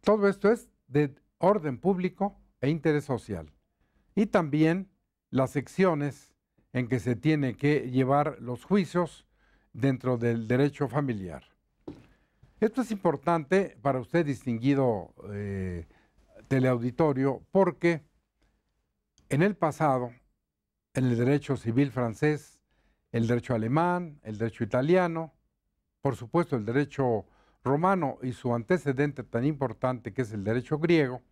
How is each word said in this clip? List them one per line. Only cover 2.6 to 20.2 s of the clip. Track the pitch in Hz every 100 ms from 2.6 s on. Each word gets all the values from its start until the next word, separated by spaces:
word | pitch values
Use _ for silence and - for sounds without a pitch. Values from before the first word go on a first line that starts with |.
e | 135
interés | 160 160 151
social. | 139 120 - 95 76 _ _ _ _ _ _
Y | - 214
también | 202 160 147 156 175 190 _ _ _ _
las | 127 131
secciones | 147 131 - 190 156 143 - _ _ _ _ _
en | 127 123
que | 127
se | 120 117
tiene | 151 156 135 107
que | 143 147 123
llevar | 127 127 139 151 135
los | 120 123
juicios | - 202 165 175 170 - _ _ _ _ _
dentro | - 135 127 127 123
del | 117 117 110
derecho | 123 143 143 135
familiar. | 135 143 110 90 69 _ _ _ _ - - - _ _ _ - _
Esto | 220 226
es | 240
importante | 214 180 143 - 170 139 190 190 -
para | 143 131
usted, | 117 170 151
distinguido, | 127 - 117 127 139 131 104 82 _ 98
eh, | 101 101 98 92 87 82 _ _ _ _ - -
teleauditorio, | 135 127 123 120 123 160 131 135 131 -
porque | 190 185 151 175 165 _ _ _ _ _ _ _ _ _ _ _ _ _
en | 139
el | 190 208
pasado, | 160 135 156 131 123 120